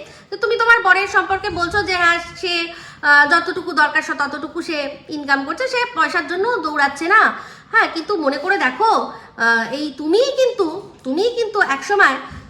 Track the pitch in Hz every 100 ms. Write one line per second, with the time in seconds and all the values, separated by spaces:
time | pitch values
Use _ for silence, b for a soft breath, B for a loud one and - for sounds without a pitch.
0 | B B - - 427 466 466 466 415 370
1 | 392 415 359 381 403 349 339 415 403 359
2 | 349 339 339 - 359 349 339 339 B B
3 | 302 294 285 339 359 370 330 302 302 302
4 | 311 294 285 294 302 339 330 302 285 294
5 | - 302 277 277 269 330 508 494 480 320
6 | 302 349 285 359 427 480 311 302 277 277
7 | 330 427 294 214 B B - 453 381 330
8 | 311 403 285 285 359 403 294 262 440 320
9 | 240 - - - 233 226 226 269 302 -
10 | 302 392 554 523 508 - 339 359 - -
11 | 262 294 453 480 440 415 359 269 - 403
12 | 339 262 B B B